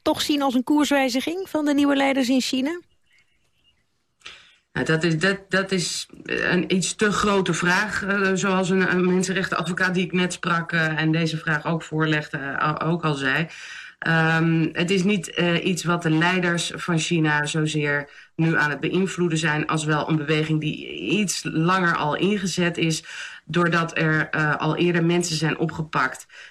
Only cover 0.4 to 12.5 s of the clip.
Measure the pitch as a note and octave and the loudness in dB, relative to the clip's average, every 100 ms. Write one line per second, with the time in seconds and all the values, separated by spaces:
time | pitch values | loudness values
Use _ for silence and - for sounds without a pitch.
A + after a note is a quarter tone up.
0.4 | C#4 B3+ B3 D4 C#4 C#4+ C4+ B3+ D4+ F4+ | 2 0 2 2 4 2 2 0 -2 -6
1.4 | F#4+ D#4 D4 C#4+ C#4+ C#4 C#4 C4+ A#3+ C4 | -4 -2 2 2 4 4 2 2 2 2
2.4 | - C4 C4+ F4 - _ _ _ _ _ | 2 -2 -2 -6 -12 _ _ _ _ _
3.4 | _ _ _ _ _ _ _ _ - - | _ _ _ _ _ _ _ _ -20 -20
4.4 | - _ _ C#3 C3 D#3+ E3+ D#3+ F#3+ G3 | -20 _ _ -4 0 2 2 2 2 0
5.4 | - F#3 F#3+ F#3+ D#3+ - - - - B1 | -2 -2 0 -2 -2 -6 -10 -14 -6 -2
6.4 | F2+ E3 - F#3 D#3+ - G#3+ - G#3 G3 | 2 0 2 0 0 0 0 2 2 2
7.4 | F3+ E3 F3 F3+ G#3 - F#3+ G3+ F#3+ F#3+ | 2 0 2 0 0 -4 -2 0 2 2
8.4 | G3 F#3 F#3 F#3+ F3+ F3+ F3+ F3+ F3+ F#3 | 2 0 2 2 2 2 2 2 0 -2
9.4 | F#3+ - E3 F3+ F#3 F3+ F3 F3+ F3+ - | -2 -4 -4 -2 0 0 0 0 0 -2
10.4 | E3+ E3 D#3+ E3+ D#3+ D#3 D#3+ D#3+ D#3+ D#3 | -2 -2 0 0 0 0 2 2 0 -2
11.4 | E3 D3+ D#3+ E3 - D#3 D#3 D3+ D3+ D3 | -2 -2 -2 -4 -2 -2 0 0 -2 -8
12.4 | C#3 | -6